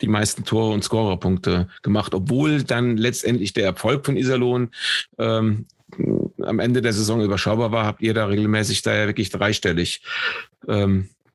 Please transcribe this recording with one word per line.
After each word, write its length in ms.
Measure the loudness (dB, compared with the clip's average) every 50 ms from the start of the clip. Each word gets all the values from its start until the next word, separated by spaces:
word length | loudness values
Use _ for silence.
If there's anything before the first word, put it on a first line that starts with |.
die 80 | -2 0
meisten 360 | 0 2 0 -2 -2 -6 -4
Tore 300 | -2 0 2 2 2 0
und 80 | 0 -2
Scorerpunkte 840 | 0 0 0 0 0 0 0 0 0 0 0 0 0 0 0 0 -2 -6 -6 -2
gemacht, 300 | 0 2 2 0 0 -2
obwohl 480 | -2 0 0 0 2 2 2 2 2 0
dann 320 | 0 0 0 2 2 2
letztendlich 560 | 2 2 0 0 0 0 0 0 0 0 -2 -2
der 120 | 0 0
Erfolg 380 | 0 0 0 0 0 0 0 0
von 120 | -2 0
Iserlohn, 540 | 0 0 2 2 2 2 2 2 0 -2 -4 -6 -6 -6 -4 -4 -4 -6 -8 _ -4
ähm, 480 | 0 0 2 2 2 2 0 -2 -4 -10 _ _ _ -14 -6 -4 -2 0 0 0 -2 -4 -6 -8 -6
am 160 | -4 -2 0
Ende 240 | 0 2 2 2 2
der 100 | 2 0
Saison 280 | 0 0 0 0 2 2
überschaubar 480 | 0 0 0 0 0 0 0 0 0
war, 160 | 0 0 0
habt 160 | -2 -2 -2 -2
ihr 100 | 0 0
da 140 | 0 0
regelmäßig 560 | 0 2 2 2 2 2 2 0 0 -2 -2 0
da 120 | 0 2
ja 120 | 2 2
wirklich 240 | 0 0 -2 -2 -4
dreistellig, 720 | -2 -2 0 0 0 0 0 0 0 0 0 -2 -4 -8 -10 -10 -8 -6 -4 -6 -6 -8 -12 -16 _ _ -6
ähm, 420 | -4 -2 0 2 2 2 2 0 -4 -10 _ _ _ _